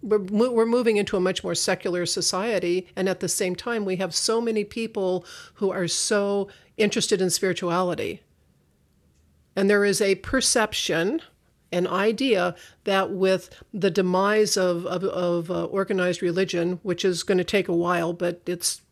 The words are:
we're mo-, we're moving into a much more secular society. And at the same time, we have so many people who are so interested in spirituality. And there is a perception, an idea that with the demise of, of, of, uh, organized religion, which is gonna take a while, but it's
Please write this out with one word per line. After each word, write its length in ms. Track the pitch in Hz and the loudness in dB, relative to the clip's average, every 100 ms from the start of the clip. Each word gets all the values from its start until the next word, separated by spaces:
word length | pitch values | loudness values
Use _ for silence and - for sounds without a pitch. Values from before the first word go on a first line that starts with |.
we're 140 | 233 214 | 2 0
mo-, 340 | 190 208 247 | 2 2 2
we're 140 | 233 226 | 2 2
moving 320 | 240 233 208 | 2 2 2
into 180 | 202 - | 0 0
a 40 | |
much 240 | 185 185 | 0 -2
more 100 | 185 | -4
secular 540 | 170 - 185 196 175 170 | -4 0 -2 -2 -2 -2
society. 800 | - 175 185 214 208 175 175 180 - | -2 -2 -2 -2 -2 0 -2 -4 -2
And 120 | 190 | -2
at 120 | 180 | 0
the 100 | 180 | -2
same 260 | - 185 180 | -2 -2 -2
time, 300 | - 233 202 | -4 -4 -2
we 120 | 185 | -2
have 180 | 185 160 | -2 -2
so 260 | - 226 | 0 0
many 220 | 233 220 | 0 -2
people 640 | 208 - 226 220 190 180 175 - - _ | -4 -6 -6 -2 -2 -2 -4 -20 -20 _
who 140 | 196 | -2
are 180 | 185 175 | 0 -2
so 600 | - - 208 202 202 196 - _ - | -2 0 2 2 0 -4 -10 _ 0
interested 460 | 214 220 - 196 | 0 2 0 2
in 80 | 185 | 2
spirituality. 960 | 170 190 175 180 170 180 165 104 - _ _ _ _ _ _ _ _ _ _ _ _ _ - | 2 0 -2 -2 0 0 -2 -6 -8 _ _ _ _ _ _ _ _ _ _ _ _ _ 0
And 140 | 196 | 2
there 160 | 202 202 | 4 4
is 160 | 196 | 2
a 140 | 202 196 | 2 0
perception, 1040 | - 269 240 254 214 - - 165 175 311 - _ _ _ _ | 0 0 2 2 0 -2 -2 0 0 -2 -6 _ _ _ _
an 140 | 180 180 | -2 0
idea 680 | 180 208 220 269 208 175 170 - _ - | 0 0 0 2 2 0 -4 -16 _ -2
that 260 | 196 190 | 0 0
with 400 | 196 190 190 - - - | 0 2 2 -2 -20 -14
the 180 | 208 190 | -2 0
demise 680 | 175 185 180 196 214 214 - | 2 2 2 4 4 2 2
of, 300 | 185 175 185 | 2 0 -2
of, 160 | 180 | -4
of, 480 | 190 - 180 175 170 | -2 -2 0 0 -2
uh, 140 | 175 170 | -4 -2
organized 580 | 196 190 185 180 175 | -2 0 0 0 0
religion, 560 | 180 170 190 175 170 180 | 0 0 0 0 -2 -2
which 240 | 196 175 196 | -4 0 0
is 160 | 170 | 0
gonna 220 | - 190 | 0 0
take 240 | 175 208 185 | 2 0 0
a 80 | 170 | 0
while, 360 | 170 175 165 | 2 0 0
but 300 | 170 175 175 - | -2 -4 -4 -6
it's 340 | 175 - - _ | -4 -4 -6 _